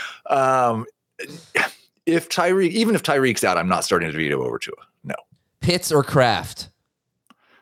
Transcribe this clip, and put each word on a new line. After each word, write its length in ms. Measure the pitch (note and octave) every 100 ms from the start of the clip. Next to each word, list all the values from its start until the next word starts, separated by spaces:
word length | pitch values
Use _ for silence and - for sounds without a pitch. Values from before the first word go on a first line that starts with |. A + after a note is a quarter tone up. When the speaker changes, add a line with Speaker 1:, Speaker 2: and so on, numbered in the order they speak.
| - - -
Speaker 1:
I, 40 | C#3 C3 C3 A#2+
um, 160 | A2+ A2+ _ _ - - E3+ - - - - _ _ -
if 240 | E3 E3
Tyreek, 420 | - F3 F#3+ F3
even 240 | G3+ A#3 F#3+
if 80 |
Tyreek's 400 | - C#3+ C3 G#2+
out, 140 | G2+ F2
I'm 100 | F2+
not 160 | F2
starting 260 | - F2 E2
DeVito 220 | D2+ D2+ C#2
over 220 | B1 A#1
Tua. 180 | - - - _
No. 120 | - - - _ _ _
Speaker 2:
Pitts 320 | F3 F3 -
or 100 | D3+
Kraft? 640 | - C#3 B2 F#2 - - - _ _ _ _ _ _ _ _ _